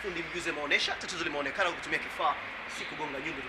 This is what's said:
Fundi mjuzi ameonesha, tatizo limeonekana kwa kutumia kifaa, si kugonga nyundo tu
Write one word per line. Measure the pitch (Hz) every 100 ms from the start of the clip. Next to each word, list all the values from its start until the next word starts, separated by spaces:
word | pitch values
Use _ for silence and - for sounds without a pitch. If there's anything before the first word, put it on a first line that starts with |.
Fundi | 202 170 165
mjuzi | 170 170
ameonesha, | 151 143 208 - 190
tatizo | 208 180
limeonekana | 165 147 139 135 180
kwa | 160
kutumia | 147 151
kifaa, | - - 160 139 - - - -
si | 202
kugonga | 151 147 135
nyundo | 156
tu | 139